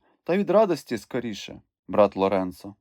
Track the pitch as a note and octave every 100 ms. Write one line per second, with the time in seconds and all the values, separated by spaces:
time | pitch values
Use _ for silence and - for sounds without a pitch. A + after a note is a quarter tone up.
0 | _ _ - - G3+ G3+ A3 D3+ - A2+
1 | - B2+ A#2 G2+ - - _ _ - F#2
2 | G2+ F#2+ F#2+ G2 F#2 F2+ G2+ G2+